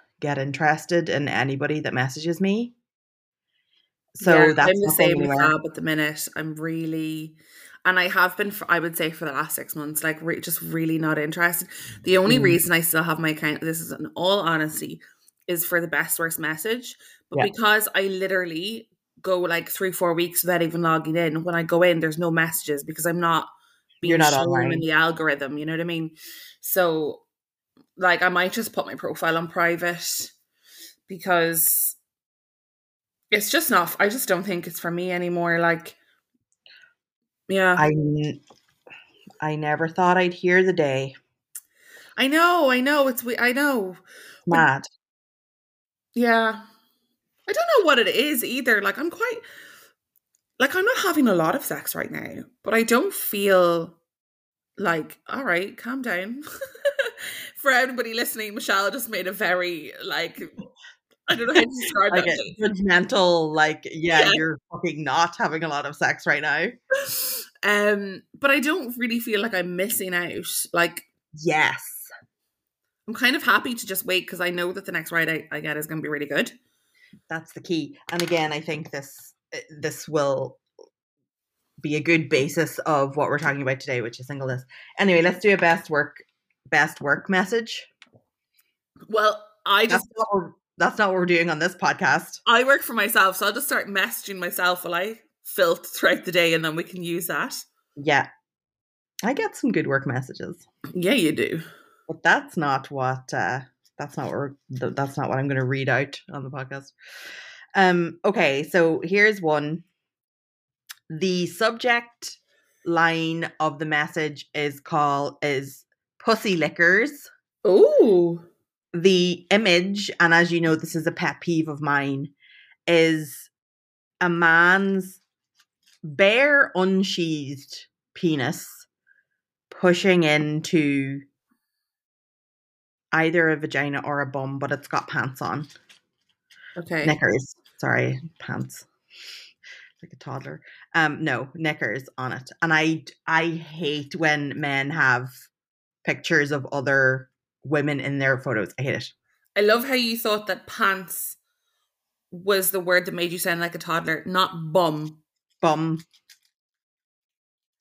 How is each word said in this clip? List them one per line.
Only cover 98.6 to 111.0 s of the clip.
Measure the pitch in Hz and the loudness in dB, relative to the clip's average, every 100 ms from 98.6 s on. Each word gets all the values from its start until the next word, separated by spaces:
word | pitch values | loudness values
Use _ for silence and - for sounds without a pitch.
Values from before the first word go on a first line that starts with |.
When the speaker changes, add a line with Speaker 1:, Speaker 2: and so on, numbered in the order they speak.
| _ _ _ _ _ - | _ _ _ _ _ -6
Speaker 1:
I | 196 | -4
get | 285 427 - | -2 -4 -4
some | 269 | -2
good | 175 147 | -2 0
work | 135 135 | -2 -2
messages. | 123 131 - - - _ _ - | -6 -6 -10 -14 -14 _ _ -12
Speaker 2:
Yeah, | 180 175 | -4 0
you | 262 156 | 2 2
do. | - 110 165 - - _ _ - | 0 -2 -4 -10 -18 _ _ -14
Speaker 1:
But | 156 | -2
that's | 170 220 - - | 2 2 0 -4
not | 147 131 131 | -2 -2 -4
what, | 139 127 131 - | -4 -2 -4 -6
uh, | 135 92 127 135 _ _ - | -4 -2 -4 -8 _ _ -16
that's | 147 - | -12 -8
not | 113 | -6
what | 87 | -6
we're, | 139 139 - 127 | -8 -10 -14 -8
th-, | 127 - | -6 -4
that's | 139 139 | -4 -4
not | 135 | -4
what | 131 | -2
I'm | 139 | -2
gonna | 135 127 | -2 -2
read | 131 131 | -2 0
out | 127 143 - - | 0 -2 -8 -14
on | 147 | -14
the | 131 | -12
podcast. | 139 131 139 139 _ - - - - - - - - | -12 -12 -12 -16 _ -20 -20 -18 -18 -20 -20 -4 2
Um, | 185 175 170 165 208 | 4 4 0 -2 0
okay, | 190 156 135 | 2 2 2
so | 156 185 165 160 | 0 4 4 2
here's | 170 202 214 202 | 0 4 4 4
one. | 160 151 147 170 - _ _ _ _ _ _ _ _ _ - - | 0 0 0 -6 -10 _ _ _ _ _ _ _ _ _ -20 -20